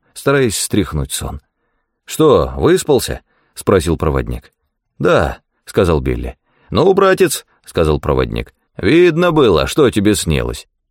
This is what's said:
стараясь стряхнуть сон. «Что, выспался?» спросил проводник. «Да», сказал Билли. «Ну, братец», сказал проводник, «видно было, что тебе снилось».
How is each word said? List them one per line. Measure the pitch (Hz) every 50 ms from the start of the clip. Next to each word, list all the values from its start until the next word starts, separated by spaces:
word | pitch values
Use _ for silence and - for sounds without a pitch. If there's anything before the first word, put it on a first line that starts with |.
| _ _ _
стараясь | - - 139 143 139 131 110 - -
стряхнуть | - - - 104 92 - 78 76 67 -
сон. | - - - - 69 71 _ _ _ _ _ _ _ _ _ _ _ _ _
«Что, | - - - 156 147 117 85 67 65 65
выспался?» | 69 85 143 185 180 - - 139 113 - - 62 - _ _ _ _ _ _ _
спросил | - - - 104 92 73 85 78 -
проводник. | 85 78 69 67 58 60 60 57 _ - _ _ _ _ _ _ _ _ _ -
«Да», | 143 180 165 107 80 69 - - _ _ _ _ _
сказал | - - 113 98 85 80 71
Билли. | 65 65 60 60 62 62 - _ _ _ _ _ _ -
«Ну, | - 104 160 196 190
братец», | 196 196 190 185 - 185 147 - - - _ _ _ _
сказал | - - - 80 78 73 69
проводник, | - 73 69 65 64 57 55 57 60 - _ _ _ _ _
«видно | - - 101 151 175 180 175 151 165 180 175
было, | 156 156 131 107 85 73 65
что | - - 160 143 110
тебе | - 107 98 107 101
снилось». | - - 85 76 64 58 62 57 - - _ _ _ _ _